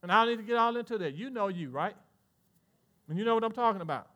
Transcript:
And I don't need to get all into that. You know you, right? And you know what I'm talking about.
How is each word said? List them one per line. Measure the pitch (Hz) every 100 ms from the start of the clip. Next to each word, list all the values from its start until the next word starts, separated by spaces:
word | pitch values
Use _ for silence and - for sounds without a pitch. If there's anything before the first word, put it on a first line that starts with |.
And | 175
I | 202
don't | 226
need | 233
to | 214
get | 240
all | 233 233
into | 233 226
that. | 170
You | 143 254
know | 247 202
you, | 180 151
right? | 131 180 - _ _ _ _ _ _ _ _ _ _ -
And | 165
you | 226
know | 226
what |
I'm | 226
talking | 233 233 196
about. | 165 135 -